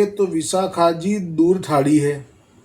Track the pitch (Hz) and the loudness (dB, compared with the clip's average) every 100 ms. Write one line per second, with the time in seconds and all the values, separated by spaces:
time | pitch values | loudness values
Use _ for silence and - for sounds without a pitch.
0 | 202 202 190 165 156 185 185 170 170 165 | 4 0 -2 -2 -2 -2 -2 0 0 2
1 | 180 208 175 156 170 190 156 147 143 151 | -2 -4 -4 0 2 2 0 0 2 2
2 | 143 143 131 _ _ _ | 2 -4 -10 _ _ _